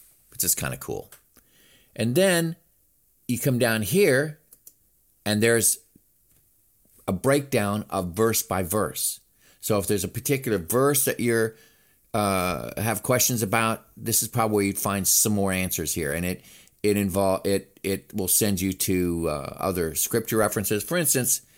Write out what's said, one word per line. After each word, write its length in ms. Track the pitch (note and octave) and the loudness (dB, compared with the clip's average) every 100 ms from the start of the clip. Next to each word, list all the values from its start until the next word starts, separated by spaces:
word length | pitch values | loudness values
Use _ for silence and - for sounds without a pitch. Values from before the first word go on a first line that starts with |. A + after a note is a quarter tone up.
| - _ _ | -20 _ _
which 120 | - | -6
is 120 | F2+ - | -2 -2
kinda 220 | C#2 B1 | -4 -6
cool. 340 | - G#1 - - _ _ _ _ _ _ _ - | -8 -8 -10 -20 _ _ _ _ _ _ _ -4
And 200 | A2+ C3 | 0 4
then 400 | F#3+ F3 E3 E3 _ _ _ _ _ _ - | 4 4 0 -6 _ _ _ _ _ _ -6
you 100 | A#2+ | -2
come 220 | C#3+ B2 | 0 2
down 240 | A#2+ A2 | 2 0
here, 560 | G2 F3+ G3 C3 D#3 D3+ _ - - _ _ _ _ _ | 0 2 4 4 0 -8 _ -20 -20 _ _ _ _ _
and 180 | G2+ G#2+ | -2 2
there's 380 | A2+ A#2 G#2 - _ _ _ _ _ _ _ _ _ _ _ _ - | 4 4 2 -2 _ _ _ _ _ _ _ _ _ _ _ _ -6
a 60 | |
breakdown 720 | F#2 C3+ C#3+ C3+ A#2+ G2+ G#2 - | -2 2 0 2 0 0 -2 -4
of 240 | F#2+ F2+ | -4 -4
verse 280 | E2 A2+ G#2+ | 0 2 2
by 220 | - F#2 | -2 -2
verse. 560 | E2+ G#2 F2 - - - _ _ _ - | 0 0 -2 -4 -6 -8 _ _ _ -10
So 180 | - G#2+ | -2 0
if 100 | F#2 | 2
there's 160 | G#2 | -2
a 40 | F2+ | -2
particular 500 | - - C3+ C3 G2+ | -4 -2 -2 0 -2
verse 480 | E2 A#2+ C#3 C#3+ - | 0 2 4 2 0
that 140 | - | 0
you're, 360 | A#2+ A2+ A2 - - _ _ _ _ G#2 | 0 2 0 -4 -20 _ _ _ _ -2
uh, 640 | G2+ F#2+ F2+ D2+ A#1 - | 0 0 0 -4 -6 -4
have 220 | G#2+ G#2 | -4 -2
questions 400 | - B2 - B2 | 0 0 2 0
about, 420 | G#2+ A2+ A2+ A2+ - - | 0 0 0 -2 -10 -12
this 260 | A2+ G#2+ | -2 -2
is 40 | A2 | 0
probably 280 | A#2+ A2 G#2+ | 0 2 2
where 80 | G2 | 2
you'd 120 | G2 | 0
find 280 | G#2+ G2 F#2 | -2 -2 2
some 260 | - A2 | 2 2
more 180 | G#2 G2 | 2 0
answers 420 | F#2 F#2 - D#2 | 0 -2 -4 -4
here. 200 | - D2 | -4 -2
And 120 | D#2+ F2+ | -2 -4
it, 180 | F#2 - - - _ | -6 -10 -20 -20 _
it 160 | G#2 G#2 | 0 2
invol-, 480 | G2+ F#2 G2 F#2+ - | 0 2 2 2 0
it, 340 | G2 - _ | -2 -4 _
it 280 | F#2+ F#2+ - | -4 -4 -6
will 140 | G#2 F#2 | -4 0
send 340 | - G#2+ F#2+ | 2 2 2
you 120 | F#2+ | 0
to, 540 | F2+ - F#2 F2 E2+ E2 | -2 0 0 0 0 -2
uh, 260 | D2 C#2 - | -4 -6 -6
other 340 | F#2+ F2+ D#2+ - | -4 -2 -2 -2
scripture 420 | - A#2 A2+ A2 | -2 -2 0 0
references. 460 | G#2+ - G2 G#2 | 0 0 -2 -2
For 140 | - F3 | -2 -2
instance, 440 | D#3 C3+ A2+ - - | 0 0 0 -2 -6